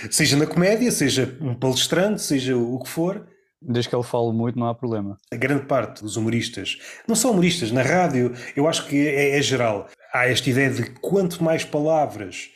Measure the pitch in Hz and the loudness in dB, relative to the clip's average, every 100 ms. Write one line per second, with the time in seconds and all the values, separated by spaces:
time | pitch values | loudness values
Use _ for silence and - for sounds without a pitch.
0 | 107 - 147 139 151 170 185 220 240 - | -4 0 2 4 2 2 2 4 2 2
1 | 139 117 123 - 143 120 131 123 - 160 | 2 2 -2 -2 -6 -2 0 0 0 2
2 | 196 202 - 139 123 127 117 127 - - | 2 0 0 0 2 0 0 -4 -6 -2
3 | 175 202 - _ _ _ - 120 120 123 | -2 -2 -10 _ _ _ -4 -2 0 -2
4 | 123 123 117 113 117 123 117 117 123 110 | 0 0 0 0 -2 0 -2 -2 -4 -4
5 | 101 98 - 120 131 143 139 135 107 - | -6 -10 -10 -4 0 0 0 0 -2 -6
6 | 107 107 113 117 - - 87 - - - | -8 -4 0 0 -2 -8 -8 -10 -12 -14
7 | - 220 269 196 175 - 110 127 120 180 | -2 0 2 4 4 2 0 0 2 2
8 | 175 131 123 123 - - 135 127 - 143 | 2 2 0 -2 -10 0 0 0 -2 0
9 | 147 139 143 143 127 131 117 104 - - | 2 2 2 2 2 2 0 -2 -6 -18
10 | - 131 123 123 - 127 135 113 117 - | -6 0 2 2 2 2 2 0 -6 -6
11 | - 196 180 170 160 160 - 151 151 160 | -2 0 0 0 0 0 0 -2 2 2
12 | 143 107 95 - - | 2 -2 -10 -10 -14